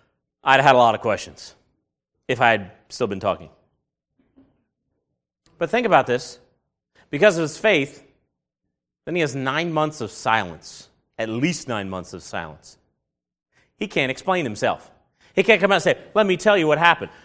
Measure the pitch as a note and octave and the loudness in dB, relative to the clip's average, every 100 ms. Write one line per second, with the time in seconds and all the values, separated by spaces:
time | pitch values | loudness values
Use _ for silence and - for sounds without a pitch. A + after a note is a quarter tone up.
0 | _ _ _ _ - C3+ C#3+ B2+ A#2 G#2+ | _ _ _ _ 2 4 6 6 6 4
1 | A#2 G2 - D2+ - - _ _ _ _ | -2 -4 -6 -18 -20 -20 _ _ _ _
2 | _ _ - B2 B2 A2 F#2 - _ - | _ _ -6 2 2 2 -2 -20 _ -6
3 | A2+ G2 G2+ E2+ D#2+ _ _ _ _ _ | -6 -4 -4 -6 -8 _ _ _ _ _
4 | _ _ _ _ _ _ _ _ _ _ | _ _ _ _ _ _ _ _ _ _
5 | _ _ _ _ _ - E3+ A3+ A#3 D#3+ | _ _ _ _ _ -8 -4 -2 2 2
6 | C3 B2 - - _ _ _ _ _ _ | 2 -2 -6 -20 _ _ _ _ _ _
7 | _ C#3+ G#3 E3+ D#3 - A3 F3 C3+ - | _ 2 2 2 -2 -2 0 2 0 -8
8 | _ _ _ _ _ _ _ _ _ _ | _ _ _ _ _ _ _ _ _ _
9 | - F3 D3+ C3+ C3 C#3+ E3+ D#3 D3+ D3+ | -8 -4 -4 -4 -4 -4 -4 -2 -4 -4
10 | A2 - B2+ A2+ F#2 D#2 - - - _ | -12 -8 -2 0 -2 -10 -18 -20 -20 _
11 | _ - A2+ A2+ D#3 F3 - A2 F#2+ F#2+ | _ -10 -8 -4 -4 -6 -6 -8 -6 -10
12 | F2 F#2 - G2 E2 D2 - - _ _ | -12 -16 -14 -12 -12 -16 -20 -20 _ _
13 | _ _ _ _ _ _ _ - G#3+ - | _ _ _ _ _ _ _ -12 -8 -4
14 | C3 C3 - F3+ C#3 G#2 B2 E2 - _ | -4 -4 -4 -4 -4 -4 -4 -4 -10 _
15 | _ _ _ - D3+ G#3 F#3+ F#3+ D#3+ C3 | _ _ _ -2 2 2 2 2 0 -2
16 | - G3 G3 F3+ A3 G3+ D#3 D3 E3+ E3 | -2 0 0 2 2 2 2 4 4 4
17 | - - | -2 -16